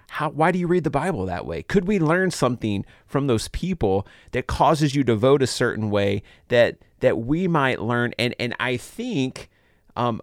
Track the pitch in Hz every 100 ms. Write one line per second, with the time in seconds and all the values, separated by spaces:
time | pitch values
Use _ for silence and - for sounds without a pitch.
0 | _ - 151 139 165 180 175 180 151 135
1 | 175 131 92 87 60 82 - 202 180 208
2 | 151 175 185 - 127 120 110 101 - -
3 | _ 143 139 110 - - 180 180 104 95
4 | - - - 123 - - 143 156 151 143
5 | 123 110 131 143 127 - 120 - 110 101
6 | 101 101 - - - 120 107 - _ -
7 | 131 90 117 160 185 160 135 113 110 120
8 | 120 - 120 - 120 - 123 123 - -
9 | 247 175 131 - - _ _ _ _ -
10 | 120 113